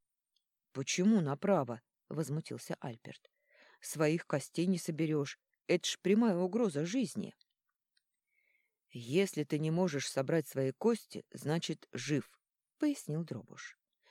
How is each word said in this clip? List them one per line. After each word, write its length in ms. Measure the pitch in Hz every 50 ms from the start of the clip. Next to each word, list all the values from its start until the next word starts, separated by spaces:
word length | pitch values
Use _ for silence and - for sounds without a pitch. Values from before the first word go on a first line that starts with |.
| _ _ _ _ _ _ _ _ _ _ _ _ _ _
«Почему 480 | - 131 139 - - 175 185 214 226 190
направо?» 600 | 156 135 143 - - 202 196 156 131 117 117 - _ _ _ _ _ -
возмутился 680 | 143 156 156 131 147 156 - - 123 120 - - - -
Альберт. 500 | - 135 113 - - - - - _ _ _ _ _ _ _ - - - _ _
«Своих 460 | - - - 147 156 151 165 170 -
костей 400 | - 156 139 - - - 165 175
не 120 | 190 185 165
соберёшь. 600 | - 175 156 147 165 151 156 147 143 - - - _ _ _ _ _
Это 220 | - 175 180 - -
ж 100 | - -
прямая 360 | - 180 208 226 240 220 175
угроза 480 | 175 185 180 196 240 240 185 139 143 160
жизни». 500 | 175 214 269 214 143 - 107 - - - _ _ _ _ _ _ _ _ _ _ _ _ _ _ _ _ _ _ _ _ _ _ _ _ _ _ _ _ _ _ _
«Если 520 | - 120 117 117 143 190 196 - - 156 143
ты 140 | - 156 147
не 120 | 156 160
можешь 380 | 160 175 185 170 143 135 - -
собрать 380 | - 139 131 131 165 160 -
свои 260 | - - 135 135 135
кости, 520 | - - - 233 233 - - - - - - _
значит, 560 | - 127 131 143 160 170 - - 156 - - -
жив», — 460 | - 120 123 139 151 131 - - _ _ _ _ _ _ _ _ _ -
пояснил 460 | 311 294 277 - - 170 147 165 165
Дробуш. 540 | - 120 104 - - - - - - - _ _ _ _ _ _ _